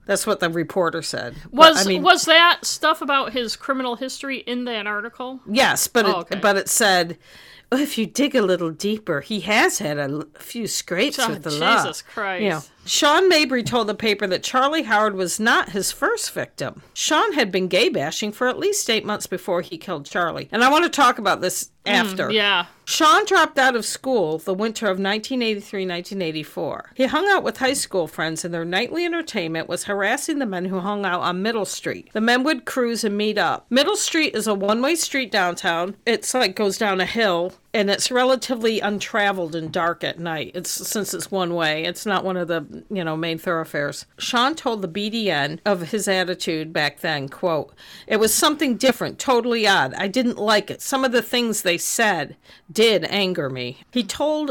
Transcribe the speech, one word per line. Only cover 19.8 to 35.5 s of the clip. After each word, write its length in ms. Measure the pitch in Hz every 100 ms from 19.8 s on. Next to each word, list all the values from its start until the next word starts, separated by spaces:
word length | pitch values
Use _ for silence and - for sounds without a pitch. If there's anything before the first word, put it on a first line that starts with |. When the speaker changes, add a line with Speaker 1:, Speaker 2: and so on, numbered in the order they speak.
| - 160 139
Speaker 1:
Charlie. 420 | 196 165 151 131
And 140 | 220
I 60 | 254
want 140 | 302
to 60 | 339
talk 280 | - 254 247
about 240 | 196 156
this 280 | 180 - - _ 196
Speaker 2:
Mm, 60 |
Speaker 1:
after. 380 | 202 214 190 -
Speaker 2:
yeah. 340 | 214 202 185 175 -
Speaker 1:
Sean 400 | - - 311 349
dropped 340 | 427 381 311 285
out 180 | 262 240
of 100 | -
school 520 | - 262 240 156 160
the 160 | 190
winter 340 | 185 226 214 208
of 100 | 190
nineteen 440 | 196 214 214 254
eighty-three, 420 | 226 208 208 196
nineteen 360 | 185 175 175 196
eighty-four. 720 | 165 156 147 185 151 - -
He 120 | - 254
hung 220 | 302 403
out 160 | 370
with 140 | 214 214
high 160 | 262
school 320 | 269 - 190 156
friends, 380 | - 160 160
and 80 | 175
their 120 | 170
nightly 400 | 170 185 247 330
entertainment 640 | 349 330 320 214 165 165 -
was 160 | 180
harassing 540 | - 202 196 277 - 285
the 80 | 233
men 180 | 185
who 160 | 185 185
hung 240 | 190 208
out 160 | 196 175
on 220 | 165 180
Middle 240 | 214 226 185
Street. 420 | - 160 95 -
The 80 | 214
men 220 | 226 254
would 220 | 269 262
cruise 400 | - 262 240 226
and 120 | 220 202
meet 220 | 214 208
up. 280 | 160 - -
Middle 260 | 247 302 415
Street 380 | - 320 302
is 120 | 220 214
a 80 |
one-way 420 | 202 202 226 277 226
street 340 | - 277 226
downtown. 640 | 208 180